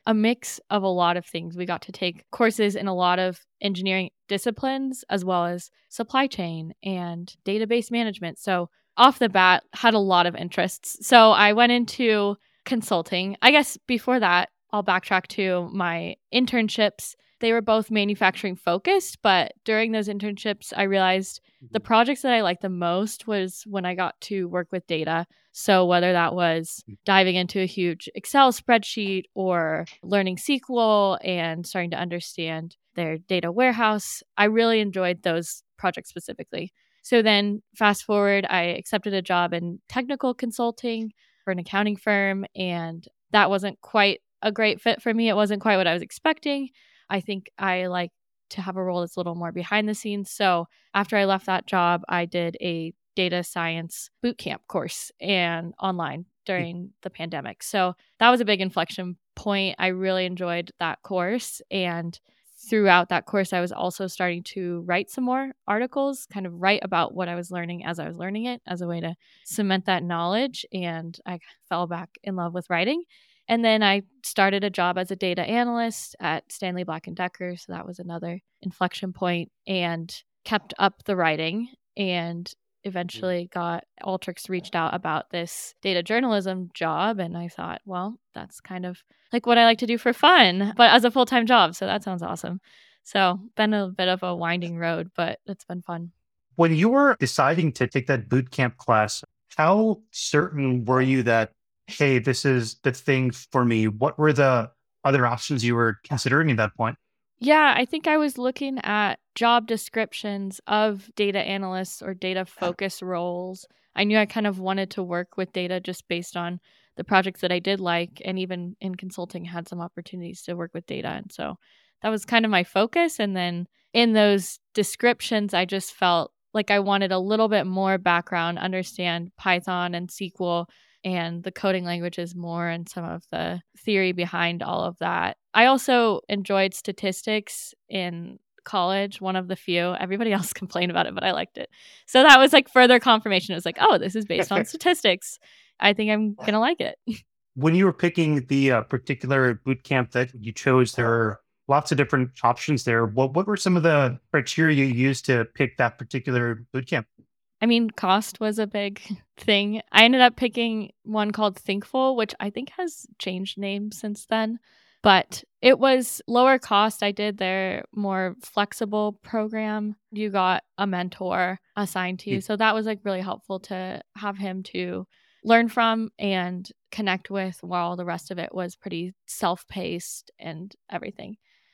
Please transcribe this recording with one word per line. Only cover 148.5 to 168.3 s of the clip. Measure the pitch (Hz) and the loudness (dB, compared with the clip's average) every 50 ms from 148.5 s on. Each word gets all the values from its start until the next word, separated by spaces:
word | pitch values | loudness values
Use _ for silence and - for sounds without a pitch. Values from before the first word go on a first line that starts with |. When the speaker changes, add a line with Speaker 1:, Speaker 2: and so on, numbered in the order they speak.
| 139 139 135 135 | 2 4 4 4
Speaker 2:
uh, | 127 113 | 4 4
particular | - - - 123 - - 139 - - 127 139 135 131 123 113 - - | 2 0 -4 -4 -2 -4 -6 -4 -2 0 2 4 4 2 2 0 -2
boot | 135 131 - - | -4 -4 -4 -2
camp | - 139 131 120 - - | 0 0 0 0 0 0
that | 123 127 123 127 | -2 -2 -2 -4
you | 117 104 113 | -10 -12 -12
chose, | 107 - - 139 127 127 123 117 - | -12 -2 2 4 6 6 4 4 0
there | - 117 | -2 0
were | 113 117 117 113 107 101 - _ _ _ _ _ | 2 2 2 0 0 -2 -6 _ _ _ _ _
lots | - 139 151 - - | 0 2 2 2 0
of | 156 135 | 0 0
different | 135 - 151 131 127 127 - - - | 2 2 0 0 -2 -4 -4 0 0
options | 117 120 - - - 151 117 - | 0 0 0 -2 -2 -2 -2 0
there. | 123 117 117 117 | 0 2 2 0
What, | 110 107 127 135 135 135 | 0 2 0 0 2 0
what | 175 196 | -2 -2
were | 208 208 | 0 -4
some | 190 - 190 180 | -2 0 2 2
of | 175 156 | 4 4
the | 170 156 143 135 123 127 - - _ | 4 4 4 2 2 -2 -6 -8 _
criteria | - 147 123 - - 160 160 160 151 139 135 | -2 -2 -2 -2 0 2 2 4 4 4 2
you | 135 | 2
used | 120 120 131 139 135 - - | 2 2 2 2 0 0 0
to | - 127 117 110 - _ | 0 2 2 0 -2 _
pick | - 139 123 - | -2 -2 -2 0
that | - 123 117 - - | 0 0 0 0 -6
particular | 123 - - 127 - 143 127 123 120 120 113 110 120 - - | -12 -8 -8 -6 -4 0 0 0 0 0 -4 -6 -10 -10 -8
boot | 135 127 | -8 -4
camp? | - 175 127 110 - _ _ _ _ _ _ _ _ _ _ | -2 -4 -4 -4 -6 _ _ _ _ _ _ _ _ _ _
Speaker 1:
I | 220 | 0
mean, | 233 233 233 233 220 | 2 2 2 2 -2
cost | - - - 185 190 208 214 - - - | -4 -4 0 2 2 2 0 -4 -8 -6
was | 220 214 208 | -4 -4 -2
a | 220 214 | -2 -4
big | 202 - 202 202 202 202 - - - 202 - | -4 -4 -4 -6 -6 -8 -12 -12 -12 -12 -12
<laughs> | _ _ _ | _ _ _
thing. | - - 214 208 196 202 208 214 220 - _ | -6 0 2 2 2 2 0 -4 -6 -8 _
I | - 208 226 | 8 8 8
ended | 240 262 254 | 8 8 8
up | 254 247 233 | 6 6 6
picking | - 254 233 214 240 233 233 220 214 202 - _ _ _ | 2 -2 -4 -2 -2 -4 -2 -4 -6 -8 -10 _ _ _
one | 220 214 214 208 214 | -4 -2 -2 -2 -2
called | 208 220 214 202 196 | -2 0 -2 -2 -2
Thinkful, | - - - 196 202 196 - - 262 262 262 262 | -4 -6 -6 -4 -4 -6 -4 -2 0 0 2 2
which | 233 220 220 - - | 0 -2 -4 -4 -8
I | - 208 | -8 -8
think | - - 269 - | -6 -8 -10 -10
has | - - 359 330 - - - - - - | -8 -6 -6 -6 -8 -12 -18 -20 -18 -10
changed | - 190 185 180 196 190 - 196 | -8 -8 -6 -6 -8 -10 -8 -8
name | 202 196 196 202 208 208 | -6 -6 -4 -6 -6 -8
since | - - - 208 208 - - | -10 -8 -8 -8 -8 -10 -6
then. | - 220 220 220 220 233 233 - _ _ _ _ _ _ _ - | -4 -2 -2 0 -2 -4 -8 -12 _ _ _ _ _ _ _ 6
But | 208 190 185 - - - - - _ _ _ | 6 6 6 4 0 -8 -14 -14 _ _ _
it | - 254 269 233 | 6 6 6 6
was | 254 269 262 254 240 - - - - | 6 4 4 2 0 -4 -8 -10 -6
lower | - 233 240 254 262 269 | 0 2 4 6 6 4
cost. | 254 - - 214 202 214 220 - - 208 | 4 2 2 2 4 4 2 0 -2 -2
I | 202 | -2
did | 202 - 208 214 202 | -2 -2 -4 -4 -2
their | 208 190 185 185 190 190 185 190 - - - - | -2 -2 -2 -2 -2 -2 -2 -4 -6 -8 -10 -8
more | 208 202 196 190 185 185 180 | -6 -4 -2 -2 -2 -2 -4